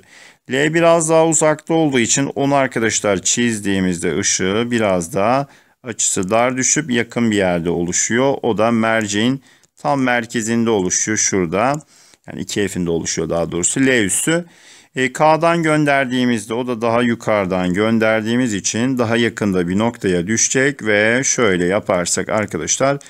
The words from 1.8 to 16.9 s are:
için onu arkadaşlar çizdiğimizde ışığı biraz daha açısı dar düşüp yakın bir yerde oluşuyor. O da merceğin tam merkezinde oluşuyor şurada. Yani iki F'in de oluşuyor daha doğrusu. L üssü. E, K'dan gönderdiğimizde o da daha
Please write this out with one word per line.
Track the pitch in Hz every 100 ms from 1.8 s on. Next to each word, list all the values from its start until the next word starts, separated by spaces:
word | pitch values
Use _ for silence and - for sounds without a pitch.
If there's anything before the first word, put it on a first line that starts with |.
| 156 131
için | 110 - 139
onu | - 139
arkadaşlar | 139 127 127 110 - 107 95
çizdiğimizde | - - 120 107 101 95 92 87 90 76
ışığı | 98 - 95 104 120
biraz | 120 104 92 82
daha | 98 104 131 139 - _ _
açısı | 123 107 - - 92
dar | 113 123 127
düşüp | 123 156 151
yakın | 120 110 120 117
bir | 104
yerde | 92 87 85
oluşuyor. | 85 87 87 - 117 135 -
O | 123 101
da | 113
merceğin | 117 113 113 104 101 120 135 - _ _ _
tam | 147 139
merkezinde | 127 120 113 120 110 117 113
oluşuyor | 107 90 - - 107
şurada. | - 98 85 90 123 151 - _ - - -
Yani | -
iki | 95 110 98
F'in | 90 85
de |
oluşuyor | 82 82 - 82
daha | 82 82
doğrusu. | 85 90 135
L | 135 127
üssü. | 98 - - 165 175 - - - _ 135
E, | 131
K'dan | 127 156 156 170 170
gönderdiğimizde | 156 151 147 139 131 127 123 117 104
o | 113 127
da | 117
daha | 117